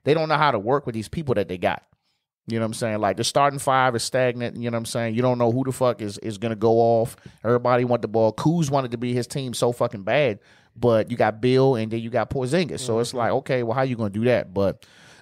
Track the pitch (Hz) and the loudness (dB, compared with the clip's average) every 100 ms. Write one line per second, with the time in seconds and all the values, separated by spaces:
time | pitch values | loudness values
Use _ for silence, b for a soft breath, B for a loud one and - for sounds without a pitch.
0 | 127 160 156 147 147 117 104 139 131 110 | 0 0 2 2 2 2 0 0 -2 -6
1 | 104 - 143 107 95 90 95 - _ _ | -6 -6 -2 -2 -2 -2 -2 -2 _ _
2 | _ _ _ _ - 113 110 120 117 107 | _ _ _ _ -6 -4 -4 -4 -4 -2
3 | 104 95 117 147 143 139 - 131 127 117 | 0 0 0 2 2 0 0 2 2 0
4 | - 131 127 120 120 107 120 117 113 123 | -2 0 0 -2 -6 -6 -4 -4 -4 -4
5 | 117 110 127 120 120 123 131 123 123 113 | -2 0 2 2 2 2 -2 0 0 0
6 | 107 101 107 98 113 107 117 113 117 113 | -6 -8 -8 -6 -6 2 4 6 4 2
7 | 117 - B B 110 123 120 123 123 120 | 0 -6 B B 0 0 2 2 2 0
8 | 107 113 110 110 156 170 143 139 127 117 | 0 2 2 2 0 0 0 0 -2 -4
9 | 123 123 117 147 131 110 123 117 120 107 | -2 -2 -4 -6 -6 -2 0 0 -4 -4
10 | 95 120 135 101 b b b - 120 113 | 0 2 2 -2 b b b 0 2 4
11 | 101 117 110 110 123 127 135 120 110 113 | 2 0 0 2 2 4 4 2 -2 -6
12 | 117 120 107 135 127 165 147 80 127 113 | -4 -4 -2 -4 -2 0 -2 -4 -2 -2
13 | 117 127 110 117 - 131 117 120 135 117 | -2 -2 0 0 -2 -2 -2 -2 -2 -2
14 | 107 101 120 117 - 92 98 - B B | -4 0 2 2 0 -2 -2 -2 B B
15 | B B | B B